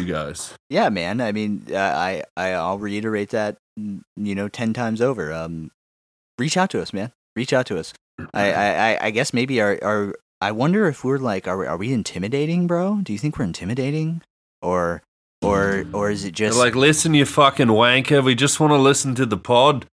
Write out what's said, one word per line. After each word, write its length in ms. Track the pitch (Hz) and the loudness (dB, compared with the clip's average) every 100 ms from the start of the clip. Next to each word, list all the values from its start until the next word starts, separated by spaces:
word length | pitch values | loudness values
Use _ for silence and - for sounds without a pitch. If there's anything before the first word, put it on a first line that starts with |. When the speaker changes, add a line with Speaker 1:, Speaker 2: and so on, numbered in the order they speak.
Speaker 1:
you 80 | 90 | -4
guys. 420 | 78 73 78 - - _ | -4 -6 -10 -14 -16 _
Speaker 2:
Yeah, 200 | 160 196 | 0 0
man. 300 | 98 85 113 | 0 -2 -2
I 100 | 117 | -2
mean, 340 | 107 107 101 - | -2 -4 -6 -6
uh, 40 | 92 | -2
I, 480 | 98 71 90 90 - - | 0 0 -2 -4 -8 -6
I, 140 | 92 | -4
I'll 260 | 90 82 101 | -2 -2 -4
reiterate 540 | 104 101 110 107 101 | -4 -4 -4 -4 -4
that, 260 | 113 104 - _ - | -4 -4 -6 _ -12
n-, 260 | 107 95 - - | -10 -10 -14 -8
you 200 | 104 98 | -4 -4
know, 120 | 101 | -6
ten 260 | - 113 | -4 -4
times 280 | 113 113 110 | -2 -4 0
over. 320 | 123 117 76 | 0 0 -6
Um, 380 | 80 82 82 78 _ _ _ _ _ _ - | -6 -8 -10 -12 _ _ _ _ _ _ -6
reach 180 | 143 185 | -2 0
out 140 | 190 | -2
to 100 | 107 | -2
us, 100 | 80 | -6
man. 180 | 98 110 - _ - | -8 -8 -12 _ -8
Reach 160 | 127 | 0
out 140 | 135 127 | 0 0
to 120 | 90 | -6
us. 140 | 80 - _ - - | -8 -16 _ -18 -8
I, 200 | - 101 | 0 0
I, 380 | 85 101 82 113 | 2 2 2 2
I, 40 | 107 110 | 2 0
I 20 | |
guess 240 | 110 139 | -2 -2
maybe 260 | 120 131 127 | -2 0 2
our, 200 | 104 101 | 2 2
our, 340 | 101 107 101 - _ _ | 0 0 -2 -6 _ _
I 120 | 101 | -4
wonder 340 | 107 143 196 190 | 0 0 2 0
if 160 | 135 | 0
we're 140 | 127 135 | -2 -2
like, 300 | 127 98 95 | -2 -4 -4
are, 180 | 95 71 | -4 -4
are 120 | 85 | -4
we 140 | 110 | -2
intimidating, 760 | 127 92 92 98 139 151 175 175 | -2 -4 -6 -4 -2 -2 0 0
bro? 320 | 170 190 208 | 0 0 -2
Do 100 | 185 | -4
you 60 | 104 | -4
think 220 | 151 156 | -4 -2
we're 60 | 104 | -4
intimidating? 760 | 80 87 123 131 151 160 165 - _ _ _ | -4 -6 -4 -2 -2 -4 -6 -10 _ _ _
Or, 400 | 87 90 85 82 - _ _ _ | -2 0 -2 -4 -10 _ _ _
or, 440 | 101 101 98 98 - | 0 2 2 -2 -4
or 180 | 101 104 | -4 -4
is 120 | 104 98 | -4 -6
it 100 | 85 | -4
Speaker 1:
They're 100 | 107 | 0
Speaker 2:
just 100 | 117 | 4
Speaker 1:
like, 160 | 123 120 | 4 4
"Listen, 400 | 143 151 165 151 | 4 4 4 4
you 100 | 135 | 4
fucking 420 | - 139 135 123 | 6 4 6 4
wanker. 560 | 110 120 127 131 143 | 6 6 4 4 4
We 120 | 131 120 | 4 2
just 240 | 139 - | 2 2
wanna 180 | 156 147 | 4 6
listen 380 | 135 135 139 123 | 6 4 0 -2
to 100 | 123 | 0
the 100 | 101 | -2
pod. 500 | - 120 139 135 - | 2 6 6 4 -4